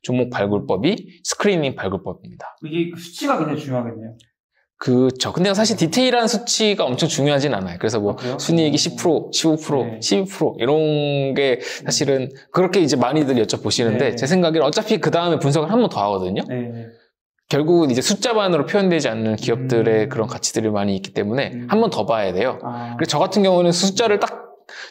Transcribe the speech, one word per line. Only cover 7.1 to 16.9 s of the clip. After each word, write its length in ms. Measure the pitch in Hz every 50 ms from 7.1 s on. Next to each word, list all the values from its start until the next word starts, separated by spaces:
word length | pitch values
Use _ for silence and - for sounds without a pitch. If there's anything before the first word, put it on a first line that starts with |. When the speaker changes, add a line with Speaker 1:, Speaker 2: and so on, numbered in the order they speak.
| - 170 160 147 147 139 135 147 120
Speaker 1:
않아요. 220 | 98 95 90 85 90
그래서 220 | - 110 113 110
뭐 140 | 101 101 -
Speaker 2:
아, 20 |
그래요? 200 | - - 123 131
Speaker 1:
순이익이 380 | 139 - - 170 170 160 151 143
Speaker 2:
음. 20 |
Speaker 1:
십 200 | 151 - 175 -
프로, 340 | - - 180 147 110 - -
십오 220 | - - - 160 156
프로, 300 | 156 - - 143 135 113
Speaker 2:
네. 160 | 113 110 110
Speaker 1:
십이 240 | 117 - 196 202 190
프로 320 | 190 - - 160 120 - -
이런 760 | 117 123 151 156 156 151 151 147 147 147 143 139 139 135 127
게 260 | 135 139 135 123 120 - - - - -
사실은 460 | 147 143 - 151 139 135 135 127 -
Speaker 2:
네. 40 | - - - _
Speaker 1:
그렇게 300 | - 175 185 180 185 202
이제 160 | 170 135 147
많이들 400 | 127 123 123 143 156 151 131 135
여쭤보시는데 640 | 120 107 - - 117 - 107 98 - 120 113 127 127
Speaker 2:
네. 180 | 139 123 104
Speaker 1:
제 100 | 120 135
생각에는 400 | 135 180 185 175 160 160 165 143
어차피 320 | 139 156 214 214 - 226 180
그 140 | - 160
다음에 260 | - 170 170 175 165 135
분석을 320 | - 139 143 160 151 156
한 80 | 208 247
번 100 | 233 180
더 140 | - - 101
하거든요. 380 | 101 101 95 92 90 95 131 - -
Speaker 2:
네, 140 | 127 123
네. 240 | 120 120 117 117 113 -